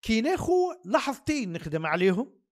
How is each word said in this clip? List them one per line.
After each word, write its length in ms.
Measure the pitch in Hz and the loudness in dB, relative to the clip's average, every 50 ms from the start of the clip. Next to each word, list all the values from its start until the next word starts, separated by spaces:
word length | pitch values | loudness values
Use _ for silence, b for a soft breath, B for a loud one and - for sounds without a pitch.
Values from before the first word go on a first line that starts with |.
كي 200 | - - 226 220 | 0 2 2 2
ناخو 520 | 226 302 359 339 - - 359 359 359 359 311 - _ | 2 2 0 0 0 2 2 2 2 0 -2 -8 _
لحظتين 680 | 185 220 311 - - 262 - _ - 302 294 247 185 165 | -2 -2 0 0 0 -6 -6 _ -4 -2 -2 -2 -4 -6
نخدم 320 | 170 - 160 147 160 160 | -8 -8 -6 -6 -4 -2
عليهم 540 | 160 156 175 180 190 185 180 254 - - _ _ _ | -2 0 2 4 2 2 2 -2 -6 -10 _ _ _